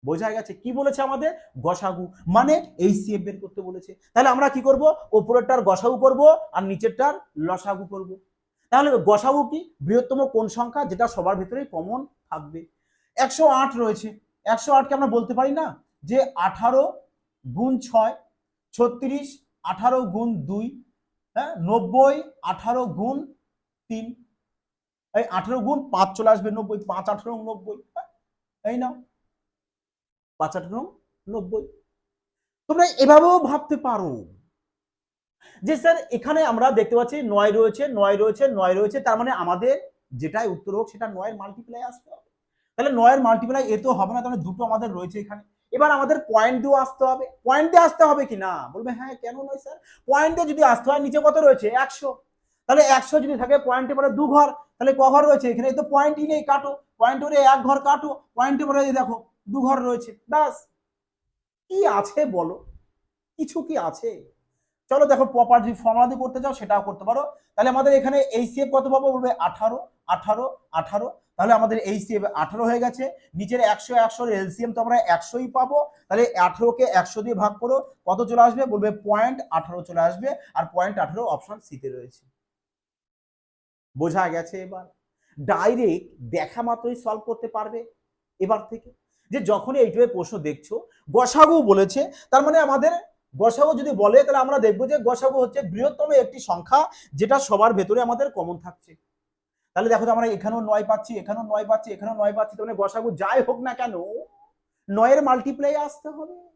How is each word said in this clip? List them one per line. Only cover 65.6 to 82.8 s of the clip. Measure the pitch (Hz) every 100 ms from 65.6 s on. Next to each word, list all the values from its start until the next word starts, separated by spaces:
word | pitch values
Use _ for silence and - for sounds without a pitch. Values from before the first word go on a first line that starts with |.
যদি | 220 220
ফর্মুলা | 233 226 247
দিয়ে | 254
করতে | 254 254
চাও, | 269 269
সেটাও | 196 202 202
করতে | 196
পারো। | 196 247 285 - _
তাহলে | - 240
আমাদের | 254 269
এখানে | 277 262 285 269 220
এইচসিএফ | 240 - 277
কত | 269 262
পাবো? | 269 277
বলবে | 254 247 - 202
আঠারো, | - 220 247 - _ -
আঠারো, | 175 196 220 262 - _
আঠারো। | 165 160 202 233 - _ _
তাহলে | 196 226
আমাদের | 220 220 196
এইচসিএফ | 208 202 214 202 151
আঠারো | 156 214
হয়ে | 226 240
গেছে। | 240 240 269 - _
নিচের | 160 196 247
একশো, | 226 - -
একশোর | 247 226 226 240 202
এলসিএম | 190 185 233
তো | 226
আমরা | 226 240 -
একশোই | 226 - 240 254 262
পাবো। | 254 294 294 _ _
তাহলে | 214 233 185 180
আঠারো | - 233
কে | 233 240 185
একশো | - 226
দিয়ে | 214 214
ভাগ | 208 208
করো, | 240 262 269 _ -
কত | 190 233
চলে | 240
আসবে? | 233 233 254
বলবে | 208 214 208 202
পয়েন্ট | 208 233 262 -
আঠারো | 160 160 175
চলে | 175 170 165
আসবে। | 180 254 - -
আর | - 170
পয়েন্ট | 175 185 202
আঠারো | 156 180 233
অপশন | 147 - 214
সিতে | _ 135 135
রয়েছে। | 123 123 _ _ _ _ _ _ _